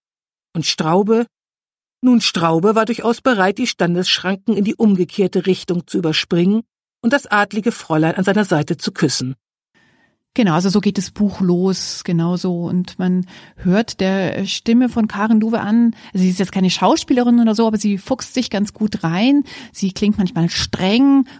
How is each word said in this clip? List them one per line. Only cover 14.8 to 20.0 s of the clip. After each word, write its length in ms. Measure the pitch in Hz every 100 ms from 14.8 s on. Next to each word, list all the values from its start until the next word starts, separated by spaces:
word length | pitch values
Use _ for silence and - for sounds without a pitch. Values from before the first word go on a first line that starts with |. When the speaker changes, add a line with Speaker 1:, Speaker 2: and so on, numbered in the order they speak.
| 247
Speaker 2:
von 180 | 240 214
Karen 320 | 202 220 220
Duwe 220 | 220 226
an, 340 | 202 233 233 - -
also 100 | 190
sie 60 | 185
ist 100 | 185
jetzt 120 | 185
keine 180 | 190 185
Schauspielerin 720 | - 190 320 - 247 240 240
oder 160 | 226 214
so, 100 | 226
aber 120 | 214
sie 200 | 208 196
fuchst 360 | - 262 -
sich 160 | - -
ganz 240 | 202 208
gut 300 | - 214 214
rein. 420 | 160 175 247 285 277 - -
Sie 220 | - 190
klingt 240 | -